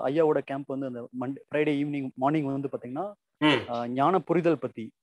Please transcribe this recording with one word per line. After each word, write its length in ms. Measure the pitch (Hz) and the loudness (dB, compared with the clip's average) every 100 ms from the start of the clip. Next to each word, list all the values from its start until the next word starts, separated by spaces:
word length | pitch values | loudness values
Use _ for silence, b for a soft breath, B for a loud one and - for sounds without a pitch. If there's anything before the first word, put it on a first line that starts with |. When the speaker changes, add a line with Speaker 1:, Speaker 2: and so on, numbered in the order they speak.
| 135 | 2
Speaker 1:
ஐயாவோட 320 | 147 156 147 | 4 4 2
camp 300 | - 139 139 | -2 -6 -6
வந்து 180 | 135 135 | -6 -6
அந்த 240 | 123 120 127 | -8 -10 -8
Monday, 360 | 127 139 - 147 | -6 -8 -4 0
Friday 140 | 151 | 0
evening, 400 | 143 147 143 135 - | 0 -2 -4 -6 0
morning 280 | 143 156 | 2 2
வந்து 260 | 139 139 139 120 | 0 -2 -4 -6
பாத்தீங்கன்னா, 340 | 120 135 196 208 _ - | -8 -8 -8 -10 _ 0
Speaker 2:
ம். 340 | 151 131 123 | 4 4 0
Speaker 1:
ஆ, 160 | 120 120 | -4 -2
ஞான 320 | 127 143 185 | 2 4 4
புரிதல் 400 | - 170 170 156 | 2 2 2 2
பத்தி, 320 | 123 - 113 - | -2 -8 -12 -14